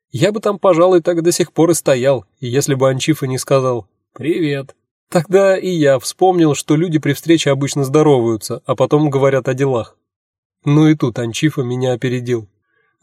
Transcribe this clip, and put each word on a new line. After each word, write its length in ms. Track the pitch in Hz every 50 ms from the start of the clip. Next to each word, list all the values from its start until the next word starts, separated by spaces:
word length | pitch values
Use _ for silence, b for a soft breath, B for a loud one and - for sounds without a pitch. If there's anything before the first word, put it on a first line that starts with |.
| _ _ -
Я 180 | 117 147 202
бы 80 | 208 220
там, 220 | - 208 202 175
пожалуй, 420 | - 196 175 156 175 185 185 175 160
так 220 | 175 180 165 160
до 80 | 175 170
сих 200 | - 170 - -
пор 180 | - 160 170
и 40 | 165
стоял, 520 | - - - 139 123 120 139 139 117 - _ _ -
если 360 | 135 120 117 139 135 151 139
бы 140 | 127 131 135
Анчифа 380 | 131 131 - - 156 - 143
не 120 | 131 131 127
сказал: 500 | - - 143 135 131 131 123 117 - _ _ _ _ _ _
«Привет». 640 | - 120 147 175 - 165 147 139 - 135 - - _ _ _ _ _ _ -
Тогда 460 | - 180 156 - 180 196 196 196 190
и 120 | 185 - 185
я 300 | 180 165 147 139 135 127
вспомнил, 560 | - - - - 180 185 180 175 165 156 139
что 220 | - - - 156
люди 240 | 147 175 190 156 151
при 120 | - 143 139
встрече 380 | - - 156 165 160 - 147
обычно 320 | 139 135 139 131 - 147 139
здороваются, 800 | 131 139 151 151 151 139 127 117 113 113 107 - - 117 - _
а 100 | - 127
потом 340 | - 131 123 151 147 156 151
говорят 380 | 135 139 135 135 135 131 120 135
о 60 | 131
делах. 420 | 127 139 139 127 117 107 - _ _ _ _ _ _ _ _ _ _ _ _ _ _ -
Ну 220 | 151 143 151 156
и 80 | 156 156
тут 240 | 151 - 123 110 -
Анчифа 440 | 120 117 110 - 156 151 - 151 127
меня 300 | 120 123 127 127 127 127
опередил. 540 | 120 - 127 120 127 123 120 123 113 107 - _ _ _ _ _ _ _ _ _ _